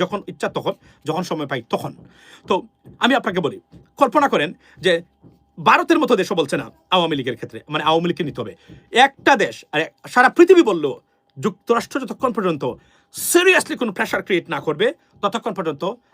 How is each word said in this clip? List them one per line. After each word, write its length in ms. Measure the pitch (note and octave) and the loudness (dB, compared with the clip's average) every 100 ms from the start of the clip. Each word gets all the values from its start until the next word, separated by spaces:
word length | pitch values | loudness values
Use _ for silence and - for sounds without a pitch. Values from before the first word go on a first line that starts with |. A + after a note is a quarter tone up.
যখন 180 | F3+ G3+ - | -6 -6 -10
ইচ্ছা 220 | F3 G#3 | -8 -6
তখন, 260 | D#3 E3+ - _ _ D3 | -4 -6 -8 _ _ -6
যখন 140 | D#3+ F3+ | -6 -6
সময় 180 | D#3 C#3 | -6 -6
পাই 100 | C3 - | -8 -6
তখন। 200 | - C#3 - - _ _ - - | -6 -6 -14 -20 _ _ -12 -4
তো 60 | F#3+ - _ - - | -2 -4 _ -20 -2
আমি 100 | A#3 C4 | 0 0
আপনাকে 200 | A3 F#3 - | -2 -2 -4
বলি, 120 | G3 - - _ - | -6 -16 -20 _ 0
কল্পনা 280 | C4+ D4+ C#4 | 2 4 2
করেন 220 | G#3 F3 - _ - | 2 -2 -8 _ -4
যে 180 | F3+ E3 - _ - _ _ - D#3 | 0 0 -4 _ -20 _ _ -2 2
ভারতের 300 | C#4 E4+ D#4+ | 4 4 2
মতো 140 | D#4 G#3+ | 2 0
দেশও 180 | F3 | 0
বলছে 220 | F3+ C#3+ D3+ | -2 -2 -4
না 100 | A2+ - _ | -8 -16 _
আওয়ামী 260 | F3+ E3 D3 | 0 0 -2
লীগের 200 | B2+ A2+ | -4 -6
ক্ষেত্রে, 200 | A#2 A2 - | -10 -16 -8
মানে 120 | D3+ | -4
আওয়ামী 220 | D3+ E3 F3 | 0 0 0
লীগকে 160 | - | -4
নিতে 160 | D#3+ B2+ | -6 -8
হবে। 140 | G#2+ - _ - _ A#3 C4+ | -10 -14 _ -20 _ 2 2
একটা 300 | - - C#4 | 2 2 2
দেশ, 280 | D3 - - | 2 -6 -8
আর 80 | D3+ D#3+ _ - | -6 -6 _ -2
সারা 200 | B3 B3+ | 2 4
পৃথিবী 340 | - F4 F4+ | 6 6 6
বলল, 220 | A3+ F3 C#3+ B2 _ _ _ C3+ | 4 0 -4 -8 _ _ _ -8
যুক্তরাষ্ট্র 560 | C3 F3 - A#3 - C#4 | -6 -4 -2 -2 -4 -8
যতক্ষণ 300 | B3+ A3 B3+ | -8 -4 -4
পর্যন্ত 320 | A3 F#3 D3+ C3+ - _ _ _ - - | -2 -2 -2 -6 -10 _ _ _ -10 0
seriously 440 | F4 F#4 E4 - D#4 | 2 4 2 0 -4
কোনো 140 | A3+ | -6
প্রেশার 300 | F#3 A3+ G#3 | -4 -6 -6
ক্রিয়েট 240 | F#3 F3 E3 | -2 -4 -4
না 60 | C#3+ | -6
করবে, 260 | D#3 D3+ A#3 - _ _ | -6 -2 -2 -4 _ _
ততক্ষণ 320 | G3+ G#3+ - F#3+ | -6 -4 -6 -6
পর্যন্ত 260 | D#3+ C#3 F3+ A#3+ _ | -6 -6 -8 -8 _